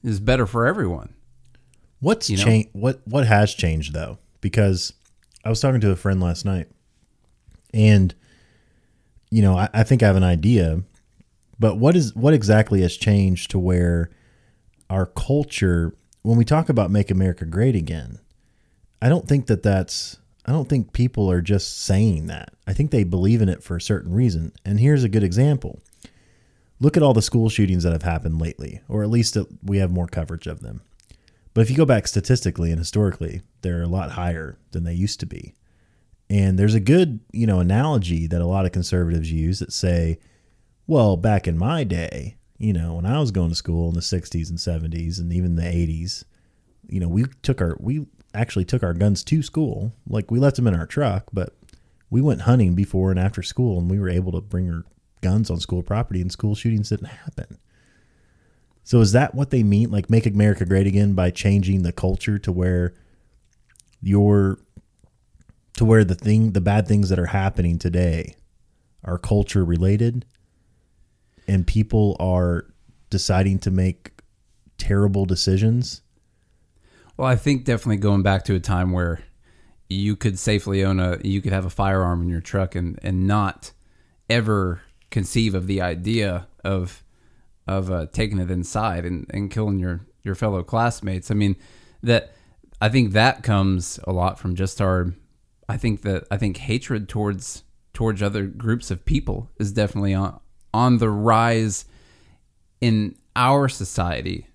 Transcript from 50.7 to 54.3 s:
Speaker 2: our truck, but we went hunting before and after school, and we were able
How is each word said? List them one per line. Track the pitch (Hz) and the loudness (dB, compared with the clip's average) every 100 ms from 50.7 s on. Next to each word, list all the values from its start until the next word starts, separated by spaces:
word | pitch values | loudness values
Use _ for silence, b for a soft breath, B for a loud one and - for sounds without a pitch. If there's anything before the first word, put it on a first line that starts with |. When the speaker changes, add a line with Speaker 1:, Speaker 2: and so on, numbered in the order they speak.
Speaker 2:
our | 87 80 | 0 -2
truck, | - 139 98 - | -2 -2 -2 -4
but | 101 90 _ _ b b b b | -6 -6 _ _ b b b b
we | 117 | 0
went | 147 120 | 2 0
hunting | - 123 98 | 2 4 4
before | 87 98 92 95 | 2 0 0 0
and | 90 | 2
after | 92 101 | 0 -2
school, | 90 - 123 92 | -10 -4 -2 0
and | 87 | 0
we | 95 | -2
were | 95 | 0
able | 90 92 | -2 -2